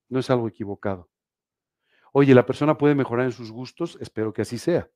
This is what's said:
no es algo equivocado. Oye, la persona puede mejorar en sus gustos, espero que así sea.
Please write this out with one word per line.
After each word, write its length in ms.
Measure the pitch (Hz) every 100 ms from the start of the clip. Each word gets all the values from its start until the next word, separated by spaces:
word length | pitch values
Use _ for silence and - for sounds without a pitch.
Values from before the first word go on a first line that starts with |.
| _
no 120 | 127
es 100 | 127
algo 180 | 123 110
equivocado. 640 | - 101 98 104 95 - _ _ _ _ _ _ _ _ _ _
Oye, 220 | 139 139
la 120 | 127
persona 320 | - 120 147 147
puede 180 | 147
mejorar 300 | 139 117 120
en 60 | 127
sus 200 | 120 110
gustos, 460 | 113 127 - 170 -
espero 320 | - - 110
que 80 | 107
así 160 | 104 117
sea. 320 | - 160 -